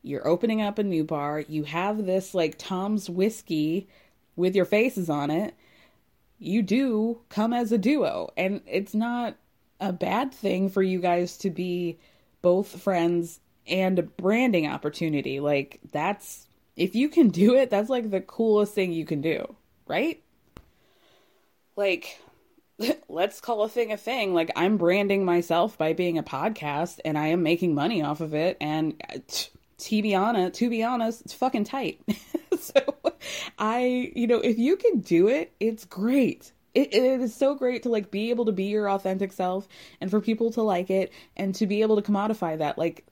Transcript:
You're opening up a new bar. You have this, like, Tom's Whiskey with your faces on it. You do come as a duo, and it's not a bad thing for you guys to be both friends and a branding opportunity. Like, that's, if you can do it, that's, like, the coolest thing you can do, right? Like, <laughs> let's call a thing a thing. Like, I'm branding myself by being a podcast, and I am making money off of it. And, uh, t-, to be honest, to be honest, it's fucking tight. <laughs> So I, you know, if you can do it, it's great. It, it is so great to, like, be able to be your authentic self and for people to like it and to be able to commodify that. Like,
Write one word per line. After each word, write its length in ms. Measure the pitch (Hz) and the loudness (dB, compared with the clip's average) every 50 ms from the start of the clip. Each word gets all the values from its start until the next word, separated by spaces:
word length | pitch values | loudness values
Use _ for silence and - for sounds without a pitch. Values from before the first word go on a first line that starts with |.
You're 260 | - 135 143 - - | -10 -8 -8 -4 0
opening 340 | 151 170 175 - 226 220 220 | 0 2 2 2 0 0 0
up 180 | 214 202 202 214 | -2 -2 -2 -2
a 40 | 208 | -2
new 200 | 202 180 160 151 | 0 0 -2 -2
bar. 380 | 156 165 147 143 147 147 151 | -2 -2 -4 -4 -4 -4 -6
You 220 | 147 - 156 156 147 | -6 -6 -6 -6 -6
have 420 | 143 147 165 180 202 214 214 214 | -4 -4 -2 -2 -2 -2 -2 -2
this, 280 | 185 185 190 185 - - | 0 0 0 -2 -2 -2
like, 240 | 185 165 156 - | 0 0 0 -2
Tom's 520 | - - - 190 180 190 208 214 208 190 - | -6 -8 -6 -4 -4 -2 0 -2 -2 -2 -4
Whiskey 800 | 170 180 190 214 214 - - - 170 156 151 156 165 196 190 - _ _ _ _ _ _ _ _ _ | -2 0 0 0 0 -4 -8 -4 -2 0 0 0 0 -2 -6 -8 _ _ _ _ _ _ _ _ _
with 200 | - 175 185 185 | 0 0 2 4
your 100 | 202 180 | 2 2
faces 440 | 180 - 214 233 262 254 202 180 160 | 4 4 2 2 2 0 -2 -2 -2
on 200 | 151 147 143 143 | -2 -2 0 0
it. 260 | 156 165 220 - - _ _ _ _ _ _ _ _ _ _ _ _ _ _ _ _ | 0 -2 -2 -4 -8 _ _ _ _ _ _ _ _ _ _ _ _ _ _ _ _
You 240 | _ - - 185 226 | _ -6 -2 0 0
do 580 | 208 175 196 254 277 262 226 214 220 233 233 226 _ | 0 2 0 0 2 2 0 0 0 0 -2 -6 _
come 240 | _ - 208 214 226 | _ -4 -2 0 0
as 200 | 240 240 240 208 | 0 0 0 0
a 60 | 226 | 0
duo, 520 | 220 185 226 294 294 196 147 - 90 85 - _ | 2 2 2 2 2 2 0 -2 -4 -8 -8 _
and 240 | - 180 190 202 202 _ | -4 -2 -2 -2 -4 _
it's 280 | - - 185 202 - - | -4 -4 -4 -4 -2 -2
not 420 | 214 226 233 240 240 240 220 - _ _ _ _ _ _ _ _ _ | -2 -2 -2 -2 -4 -4 -6 -8 _ _ _ _ _ _ _ _ _
a 120 | 190 196 | -6 -6
bad 420 | 180 175 175 180 185 226 277 262 - | -4 -4 -2 -2 0 -2 -2 -4 -6
thing 360 | - - 196 185 185 190 190 | -4 -2 -2 0 0 0 0
for 120 | 190 202 | 2 0
you 180 | 190 185 185 180 | 2 2 0 0
guys 380 | 175 180 175 175 180 175 - - | 2 2 2 2 0 -2 -6 -4
to 100 | - 196 | -6 -4
be 500 | 165 160 180 180 175 180 175 170 165 _ _ _ _ _ _ _ _ _ | -4 -4 -4 -4 -4 -4 -4 -6 -6 _ _ _ _ _ _ _ _ _
both 400 | - 180 180 190 202 - - 185 | 2 4 4 4 2 -2 -8 -4
friends 600 | - 202 190 175 170 170 175 175 170 165 - - _ _ _ _ _ | -2 0 2 2 2 2 2 2 -2 -4 -8 -18 _ _ _ _ _
and 320 | - 156 185 190 185 190 180 | -4 0 2 2 2 2 2
a 40 | 165 | 0
branding 640 | - _ - 175 190 214 233 254 254 208 175 156 | -2 _ -2 0 2 2 4 2 2 2 2 2
opportunity. 720 | 147 135 147 - 147 147 - 170 160 151 143 - 131 135 139 | 0 -4 -4 -6 -6 -4 -2 -2 -2 0 -2 -2 -2 -4 -2
Like, 400 | 143 143 147 139 139 - - - _ - | 0 2 2 0 0 -4 -12 -20 _ -10
that's, 560 | - 147 156 185 208 202 - - - - - _ _ _ _ _ _ | -6 -4 -2 -2 -4 -4 -10 -18 -18 -18 -20 _ _ _ _ _ _
if 180 | - 175 185 185 | -4 -4 -2 0
you 140 | 220 269 294 | 0 -2 2
can 200 | - 339 294 214 | 4 6 6 6
do 260 | 170 170 196 214 247 | 6 6 6 6 8
it, 140 | 262 269 247 | 6 4 4
that's, 200 | 214 196 214 226 | 2 -2 0 0
like, 200 | 269 247 226 214 | -2 -2 -2 -2
the 120 | 196 190 | -4 -4
coolest 520 | 185 - - - 226 220 214 208 208 208 - | -4 -6 -4 0 2 4 4 4 4 2 0
thing 200 | 208 190 180 170 | -2 -2 0 -2
you 120 | 165 156 | -4 -4
can 140 | - 170 143 | -4 -4 -2
do, 360 | 139 165 - - - - - _ _ _ _ _ _ | -2 -2 -2 -2 -6 -10 -12 _ _ _ _ _ _
right? 380 | - 151 170 247 330 320 - _ _ _ _ _ _ _ - - _ _ _ _ _ _ _ _ _ _ _ _ _ _ _ _ _ _ _ _ _ _ | -4 -2 -2 -2 -2 -4 -6 _ _ _ _ _ _ _ -20 -20 _ _ _ _ _ _ _ _ _ _ _ _ _ _ _ _ _ _ _ _ _ _
Like, 440 | - 202 196 180 - - - - - - - _ _ _ _ _ _ _ _ _ - | -2 0 0 0 -2 -6 -14 -18 -18 -20 -20 _ _ _ _ _ _ _ _ _ -6
<laughs> 280 | 214 240 320 - - _ | -4 -4 -4 -4 -6 _
let's 320 | - 160 185 208 - - | -4 -2 -2 -2 -2 -8
call 220 | - - 233 208 208 | -6 -6 -2 -2 -2
a 60 | 220 | -2
thing 220 | - 240 233 214 | 0 -2 -2 -2
a 60 | 220 | -4
thing. 360 | 202 - 226 247 262 214 190 180 | -8 -4 -4 -4 -2 -2 0 0
Like, 180 | 170 165 165 - | 0 0 0 -2
I'm 220 | - 165 190 214 | 0 2 2 2
branding 480 | 202 175 170 180 202 202 196 196 196 196 | 4 4 4 4 4 2 2 2 2 2
myself 520 | 180 175 175 170 - 165 170 175 220 - | 2 2 2 2 2 2 2 2 0 0
by 160 | _ 160 156 165 | _ 0 0 0
being 240 | 165 180 175 165 | 0 0 0 0
a 60 | 160 151 | -2 -4
podcast, 760 | - - 135 156 220 214 - 156 147 143 147 170 180 - - - | -4 -6 -4 -4 -4 -4 -4 -6 -6 -4 -4 -4 -4 -6 -8 -6
and 140 | 156 151 | -4 -2
I 100 | 147 151 | 0 0
am 160 | 156 160 175 170 | 2 2 2 2
making 320 | 156 175 170 185 175 151 | 2 2 2 2 0 2
money 260 | 143 147 190 233 180 | 2 0 0 0 -2
off 200 | 151 147 151 151 | -2 -2 -4 -4
of 120 | 165 156 156 | -6 -4 -2
it. 240 | 151 160 185 - - | -2 0 -2 -2 -4
And, 400 | - 151 156 156 160 156 - - - - | -6 -4 -2 -2 -2 -4 -4 -8 -14 -14
uh, 100 | - - - | -14 -14 -14
t-, 220 | - - - - - _ - _ _ _ _ | -10 -8 -8 -8 -8 _ -20 _ _ _ _
to 220 | - - 220 214 | -6 -2 0 0
be 140 | 208 214 196 | 2 2 2
honest, 400 | 185 196 220 240 202 - 180 - | 2 2 2 2 2 0 0 0
to 140 | - 233 247 | -2 -2 0
be 140 | 233 226 220 | 0 0 -2
honest, 380 | 233 254 240 226 226 226 - | -2 -2 -2 -2 -2 -4 -6
it's 120 | - - - | -14 -18 -6
fucking 320 | - 254 262 262 233 208 | -2 -2 0 0 0 -2
tight. 360 | - - - 165 165 - _ _ | -2 -4 -6 -6 -6 -8 _ _
<laughs> 40 | - 208 - - - - 320 - _ 370 330 | -6 -6 -6 -6 -8 -8 -10 -4 _ -4 -4
So 220 | - - - 277 - - - _ - - - _ - - - - - - - | -4 2 0 2 2 2 -8 _ -4 -4 -4 _ -14 -12 -10 -10 -10 -12 -8
I, 540 | - 214 214 226 247 247 254 247 247 247 - - | -4 -2 -2 0 0 0 0 0 0 -2 -4 -2
you 140 | - 240 | -2 2
know, 140 | 220 240 226 | 2 2 2
if 180 | - 247 220 233 | 4 2 2 2
you 160 | 233 277 370 | 2 2 2
can 240 | 381 - 480 381 233 | 2 2 2 2 2
do 300 | 175 - 180 165 185 214 | 0 2 4 4 6 4
it, 240 | 254 311 330 - _ _ | 4 2 -2 -6 _ _
it's 240 | 208 226 220 220 - | -2 -2 -2 -4 -12
great. 680 | - - 185 196 233 254 285 254 180 - - - - _ _ _ _ _ | -16 -6 -2 0 2 4 4 4 2 0 -4 -12 -20 _ _ _ _ _
It, 200 | 240 285 - - | 2 2 4 4
it 280 | - 254 254 262 254 | 4 4 4 4 2
is 120 | 254 226 220 | -2 -4 -2
so 220 | - 277 269 285 | 0 0 0 2
great 280 | 277 269 247 247 233 - | 2 -2 -2 -2 -2 -2
to, 60 | 254 | 0
like, 220 | 226 214 202 - | 0 0 -2 -4
be 200 | - 196 214 233 | -4 -4 -2 0
able 120 | 240 233 240 | 0 0 0
to 60 | 214 | 0
be 140 | 208 180 190 | 0 0 -2
your 240 | 202 208 214 208 202 | -2 0 0 0 0
authentic 420 | 196 196 196 190 190 190 202 190 | -2 0 0 -2 -2 -2 -4 -6
self 340 | - - 185 180 185 190 196 _ - - - - - _ | -4 -4 -4 -2 -2 -4 -6 _ -20 -20 -20 -20 -14 _
and 100 | - 185 | -6 0
for 80 | 196 214 | 0 0
people 320 | 208 - 220 220 233 233 | 2 0 0 0 0 -2
to 100 | 226 240 | 0 0
like 280 | 220 214 190 175 185 - | 0 0 0 0 0 0
it 240 | 190 190 185 - - - - _ _ | 0 0 0 -2 -6 -18 -20 _ _
and 180 | - 196 190 185 | -6 -4 -4 -2
to 120 | - 220 | -2 -2
be 140 | 185 208 208 | 0 2 0
able 140 | 220 214 220 | 2 2 2
to 60 | 208 | 2
commodify 560 | 202 - 208 196 202 214 226 214 185 165 156 | 2 0 0 0 0 -2 -2 -2 -4 -4 -2
that. 200 | 156 156 147 - | -2 -2 -4 -2
Like, 280 | - 160 170 - - _ _ | -2 -2 -4 -4 -6 _ _